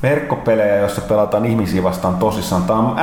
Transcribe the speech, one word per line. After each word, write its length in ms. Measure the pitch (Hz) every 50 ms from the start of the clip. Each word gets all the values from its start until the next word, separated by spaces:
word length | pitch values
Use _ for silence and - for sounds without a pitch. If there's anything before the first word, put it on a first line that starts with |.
| -
verkkopelejä, 720 | 131 143 151 - - 131 117 - - 113 110 104 104 101
joissa 260 | 101 101 98 - -
pelataan 440 | 90 - 110 104 104 - 104 104 110
ihmisiä 380 | 117 113 113 104 90 87 92 90
vastaan 320 | 92 90 - - 92 90
tosissaan. 480 | 90 113 110 101 - - - 98 90 90
Tää 120 | - 110
on 200 | 110 113 120 - -